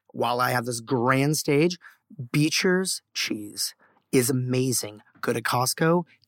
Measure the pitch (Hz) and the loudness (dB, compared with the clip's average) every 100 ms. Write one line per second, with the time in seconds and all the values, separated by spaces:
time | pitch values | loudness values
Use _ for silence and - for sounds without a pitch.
0 | _ 120 120 123 123 123 120 120 113 127 | _ -4 0 2 2 0 -2 -6 -2 0
1 | 120 131 139 156 - 143 175 180 - - | 4 4 2 0 2 2 2 0 -12 -20
2 | _ - 127 156 156 - 196 180 185 - | _ -16 -2 0 2 2 2 0 -2 -6
3 | - - - 220 - - - - _ _ | -8 -8 -6 -6 -8 -8 -8 -8 _ _
4 | _ 135 120 127 127 127 131 117 107 107 | _ 2 2 0 0 0 0 -2 -6 -12
5 | _ _ - 117 113 123 127 - 160 175 | _ _ -4 -2 -2 0 0 0 2 2
6 | 170 _ | -2 _